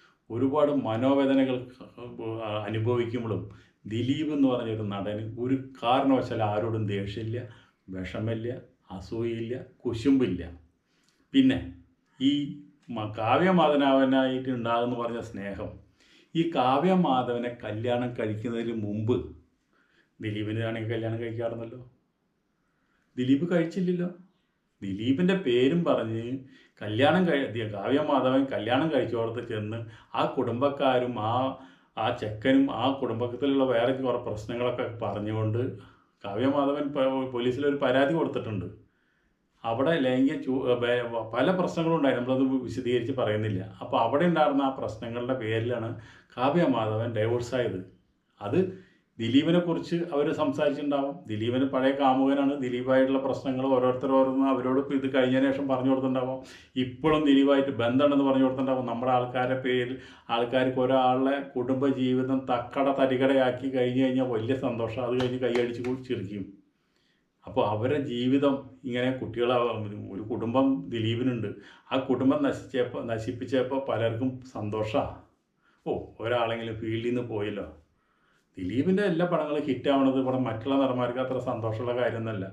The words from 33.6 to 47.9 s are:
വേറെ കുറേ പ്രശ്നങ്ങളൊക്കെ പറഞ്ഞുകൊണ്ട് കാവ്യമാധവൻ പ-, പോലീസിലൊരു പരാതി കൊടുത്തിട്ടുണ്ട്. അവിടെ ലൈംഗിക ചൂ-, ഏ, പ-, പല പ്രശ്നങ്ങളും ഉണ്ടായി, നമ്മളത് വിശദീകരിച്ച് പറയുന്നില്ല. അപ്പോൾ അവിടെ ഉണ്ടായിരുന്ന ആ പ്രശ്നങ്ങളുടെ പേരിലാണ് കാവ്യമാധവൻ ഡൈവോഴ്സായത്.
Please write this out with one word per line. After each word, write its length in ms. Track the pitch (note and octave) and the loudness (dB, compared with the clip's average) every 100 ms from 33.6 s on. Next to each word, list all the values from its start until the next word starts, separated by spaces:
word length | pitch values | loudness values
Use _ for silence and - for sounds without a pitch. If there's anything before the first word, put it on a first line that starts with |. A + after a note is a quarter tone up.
| C3 | 2
വേറെ 260 | A#2 B2 B2+ | 2 2 0
കുറേ 220 | C3 A#2+ | 0 -2
പ്രശ്നങ്ങളൊക്കെ 600 | A#2 G#2+ - A#2+ B2 B2 A#2 A2 | -2 -8 -6 -4 -2 -2 -6 -4
പറഞ്ഞുകൊണ്ട് 600 | G#2 G#2 G#2 A2 A2 A2+ C3 - - _ _ _ | -6 -4 -4 -2 0 0 -4 -6 -16 _ _ _
കാവ്യമാധവൻ 600 | G#2 G2+ C3+ C#3+ C#3 D3 C#3+ | -8 -2 0 2 0 0 -2
പ-, 340 | D3 C3 C3+ B2+ | 0 0 0 -4
പോലീസിലൊരു 460 | B2 B2 B2 C#3+ C#3 | -2 -2 0 0 0
പരാതി 360 | C3 C3 C#3+ | 2 2 2
കൊടുത്തിട്ടുണ്ട്. 520 | E3 C3+ B2 G#2 G2+ - - _ _ _ _ _ _ _ _ | 0 -2 -4 -4 -6 -6 -12 _ _ _ _ _ _ _ _
അവിടെ 280 | A2+ A#2 C#3 E3 B2+ | -6 0 2 2 2
ലൈംഗിക 320 | B2+ C3+ D3+ | 4 2 0
ചൂ-, 220 | C3 C3 B2+ | -2 -2 2
ഏ, 40 | A#2+ A#2+ B2 A#2 | 0 2 0 0
പ-, 100 | A#2 A2 | -6 -4
പല 140 | A#2 D#3+ | 0 2
പ്രശ്നങ്ങളും 440 | F#3 E3+ E3+ E3 E3 | 2 0 0 0 2
ഉണ്ടായി, 180 | C#3 A#2+ | 2 2
നമ്മളത് 280 | B2 C3 C3+ C3 | 0 0 2 0
വിശദീകരിച്ച് 500 | A#2 A2+ A#2+ B2 A2+ | -2 -6 0 0 0
പറയുന്നില്ല. 480 | B2 A2 G#2+ G#2+ F#2 - - | -2 0 0 0 -2 -6 -12
അപ്പോൾ 160 | B2+ C3 A#2 | -4 0 2
അവിടെ 200 | C#3+ F3 | 2 2
ഉണ്ടായിരുന്ന 380 | D#3 D3 C3+ | 4 4 4
ആ 80 | C3+ C3 | 0 -2
പ്രശ്നങ്ങളുടെ 560 | A2 - A#2 A#2+ B2 B2+ | -6 -8 -8 -6 -4 -4
പേരിലാണ് 460 | A2 A2+ A#2 A#2 A2 A2+ - - _ | -2 -2 0 -4 -4 -8 -14 -20 _
കാവ്യമാധവൻ 800 | - C3 E3 D#3 A#2 A2 G#2+ A2+ | -2 2 4 2 2 0 0 -2
ഡൈവോഴ്സായത്. 680 | G#2+ A2 A#2+ A#2 B2+ A2+ F#2 - | 0 0 0 -2 -2 -2 -4 -10